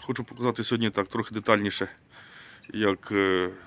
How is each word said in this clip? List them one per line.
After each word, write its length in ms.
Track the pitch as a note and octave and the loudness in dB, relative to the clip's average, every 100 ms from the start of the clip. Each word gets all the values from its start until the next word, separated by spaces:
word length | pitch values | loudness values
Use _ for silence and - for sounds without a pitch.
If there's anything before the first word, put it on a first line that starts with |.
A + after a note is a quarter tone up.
хочу 220 | - B2 | -6 -6
показати 400 | A#2 A2+ A#2+ A#2 | -8 -4 -2 -2
сьогодні 260 | A2 A#2 A2+ | 0 0 0
так 180 | G2+ G2 | 0 -2
трохи 280 | A#2 - G#2+ | -2 -4 -2
детальніше, 520 | G#2 G#2 G2+ - G2 - _ - - - - - - | 2 4 2 -2 -4 -8 _ -20 -20 -20 -20 -20 -10
як, 380 | G#2+ G#2 F#2+ - | 0 0 0 0
е, 380 | G2+ F#2+ F#2 F#2 F#2+ | 2 4 2 0 -4